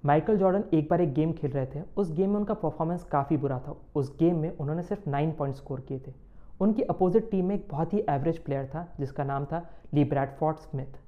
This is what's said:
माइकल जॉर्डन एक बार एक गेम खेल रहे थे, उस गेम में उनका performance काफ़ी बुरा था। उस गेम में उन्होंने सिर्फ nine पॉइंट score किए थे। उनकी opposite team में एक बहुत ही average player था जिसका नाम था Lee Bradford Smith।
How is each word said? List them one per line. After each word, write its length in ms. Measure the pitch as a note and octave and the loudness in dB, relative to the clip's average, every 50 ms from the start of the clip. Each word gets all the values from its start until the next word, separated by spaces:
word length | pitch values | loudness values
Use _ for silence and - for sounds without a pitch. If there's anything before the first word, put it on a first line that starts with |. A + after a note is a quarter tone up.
| - | 4
माइकल 320 | C#3+ - - A#3 A3+ G#3+ | 4 4 4 6 4 4
जॉर्डन 260 | G3 F#3+ F#3+ - D3+ - - - | 4 6 4 4 4 2 4 2
एक 140 | D#3 D3 D3+ | 2 4 4
बार 120 | F3+ D#3+ | 4 4
एक 120 | D3+ D3+ C3 | 4 2 2
गेम 200 | D3+ D#3 E3 D#3+ | 2 2 2 0
खेल 180 | - - C#3 | -2 -4 -2
रहे 140 | B2 C#3 C3 | -2 -2 -4
थे, 160 | C3 - D3 F3 - - | -2 -6 -8 -10 -6 -2
उस 140 | - G3+ E3 | -2 -2 0
गेम 180 | D3+ D#3 F#3+ G3 | 2 0 2 2
में 80 | G3+ | 2
उनका 160 | G#3 G#3 G3+ G#3+ | 0 0 -2 -2
performance 500 | G3+ - D#3 - - D#3+ D#3+ F3 F3 - | -2 -2 -4 0 0 -2 0 0 -4 -4
काफ़ी 340 | - - F3+ - - D#3+ | 0 0 0 2 2 0
बुरा 220 | C#3 C3+ C#3 C3+ B2+ | 0 2 0 -2 -4
था। 180 | - C#3+ D#3 - - - - | -6 -8 -12 -12 -16 -6 -2
उस 220 | D3+ C3+ C3+ - - | -2 -2 -2 0 4
गेम 160 | E3 E3+ F3 | 4 4 4
में 200 | E3 D3+ E3 - | 4 0 -2 -4
उन्होंने 260 | - C#3 C#3 D#3 E3+ E3+ | -4 -4 -4 -2 -4 -2
सिर्फ 240 | - G#3 G3+ - | -4 -6 -4 -4
nine 240 | D3+ C#3 C#3+ D3 D#3+ | -4 0 0 0 0
पॉइंट 240 | D3+ - D3 C#3 C3+ | 0 -2 -2 -4 -4
score 240 | C3+ - - C#3+ C3 | -6 -8 -8 -8 -8
किए 200 | C3 - C3+ C3 C3 | -6 -8 -8 -8 -8
थे। 60 | B2+ B2 - - - - - - - - - | -12 -16 -18 -20 -20 -20 -18 -16 -16 -4 2
उनकी 220 | F#3+ G#3+ G#3+ G#3+ | 2 2 4 2
opposite 500 | - - E3 - F#3+ F3+ F3 A3 A3 A3 | 0 0 2 2 4 4 4 4 2 4
team 140 | - F#3+ F3+ | 0 0 2
में 100 | F3+ G#3 | 2 0
एक 120 | - - - | -2 -4 -4
बहुत 220 | C#3 C#3+ E3 E3 - | -2 -2 -2 0 0
ही 120 | G#3 - - | 0 2 2
average 280 | D3 C#3 C3+ E3 D#3+ | 0 2 2 0 -2
player 280 | E3 - - C#3 C3+ C3+ | -2 -4 -4 -2 -2 -4
था 280 | C3 - D#3+ E3+ E3 - - | -4 -6 -8 -10 -10 -6 -6
जिसका 240 | C#3+ C3 - - C#3+ | -6 -6 -4 -4 -2
नाम 220 | C3+ C#3 C#3 C#3+ | -2 -2 -2 -2
था 240 | - D#3+ E3+ E3+ - - - - - - | -4 -4 -6 -6 -8 -16 -16 -10 0 4
Lee 100 | D3 C#3+ | 4 4
Bradford 540 | - C#3+ C#3 C3+ C#3 C#3 - D#3+ D#3 D#3+ | 4 4 0 0 -2 -2 0 0 0 0
Smith। 420 | D#3+ - - - C3+ C3 C3+ - - - | -2 -8 -8 -6 -6 -6 -8 -10 -14 -16